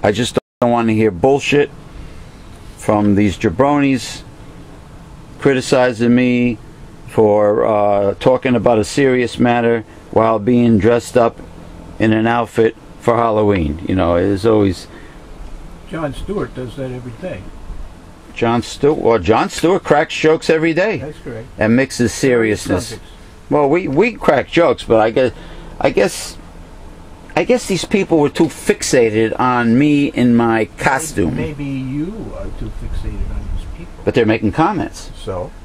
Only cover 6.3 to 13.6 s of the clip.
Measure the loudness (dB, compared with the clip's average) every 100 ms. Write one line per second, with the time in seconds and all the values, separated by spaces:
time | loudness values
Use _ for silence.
6.3 | 2 0 -2 -12 -20 -20 -20 -6 2 4
7.3 | 4 4 2 2 2 2 2 0 2 2
8.3 | 2 2 2 4 2 0 2 2 2 0
9.3 | 0 2 2 2 0 -4 -18 -2 2 2
10.3 | 2 2 2 4 4 4 2 0 2 2
11.3 | -2 -20 -18 -20 -20 -20 -2 0 2 2
12.3 | 0 -2 0 0 0 -20 -4 0 2 2
13.3 | 2 2 2